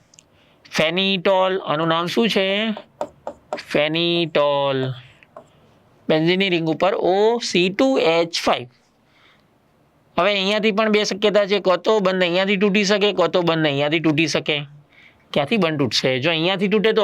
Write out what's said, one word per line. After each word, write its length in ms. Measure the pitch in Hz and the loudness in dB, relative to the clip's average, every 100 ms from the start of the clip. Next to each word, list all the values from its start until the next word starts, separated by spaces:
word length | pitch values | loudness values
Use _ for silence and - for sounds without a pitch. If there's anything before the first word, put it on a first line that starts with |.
| _ _ _ _ _ _ - | _ _ _ _ _ _ -10
ફેનિટોલ. 880 | - 160 175 196 196 196 190 190 190 175 | -2 0 0 -2 0 0 2 2 -2 -4
આનું 220 | 151 165 | -2 0
નામ 180 | 165 170 | -2 -2
શું 220 | - 226 | -2 0
છે? 160 | 196 190 196 220 208 - - - - - - - - - | 0 -2 -2 -4 -6 -10 -12 -12 -12 -18 -18 -14 -14 -6
ફેનિટોલ. 1200 | 156 151 160 170 170 165 160 143 143 139 135 131 127 - - _ - - _ _ _ _ _ - | -2 -2 -2 -2 -2 -2 0 0 0 -2 -2 -4 -8 -16 -20 _ -20 -20 _ _ _ _ _ -2
બેન્ઝીનની 400 | 156 165 185 196 | 0 2 0 0
રિંગ 200 | 175 160 | 0 -2
ઉપર 260 | 151 180 | 0 0
ઓ 440 | - 170 190 220 233 | 0 0 2 2 0
સી 320 | - 180 185 | 0 0 0
ટુ 280 | 196 269 262 | 2 2 2
એચ 400 | 160 165 170 - | 2 2 0 -2
ફાઈવ. 240 | - 139 123 _ _ _ _ _ _ _ _ _ _ _ _ _ _ - | -2 -2 -4 _ _ _ _ _ _ _ _ _ _ _ _ _ _ -2
હવે 120 | 190 | 0
અહીંયાથી 420 | 202 190 214 220 | 0 0 0 0
પણ 200 | 202 220 | 0 2
બે 120 | 208 | 2
શક્યતા 420 | 202 196 214 196 196 | 0 0 2 2 2
છે, 140 | 202 | 0
કો 160 | 185 180 | 2 0
તો 220 | 226 220 | 2 2
બંધ 220 | 190 185 | 2 0
અહીંયાથી 340 | 180 175 190 196 | 0 0 0 0
તૂટી 280 | 208 196 | 2 2
શકે, 280 | 190 208 208 | 0 2 0
કો 160 | 185 165 | 2 0
તો 140 | 185 | 2
બંધ 240 | 170 160 156 | 0 0 0
અહીંયાથી 340 | 139 147 165 | 0 0 0
તૂટી 260 | 160 139 147 | 0 0 0
શકે. 300 | 160 - 147 143 - _ _ - _ _ | -2 -2 -4 -6 -18 _ _ -20 _ _
ક્યાંથી 240 | - 143 233 | -4 0 0
બંધ 220 | 170 151 | 0 0
તૂટશે? 400 | 131 - 135 131 | -2 0 0 0
જો 100 | 147 | 0
અહીંયાથી 380 | 160 170 196 202 | 0 0 0 0
તૂટે 240 | 214 220 | 0 2
તો 100 | 214 | 2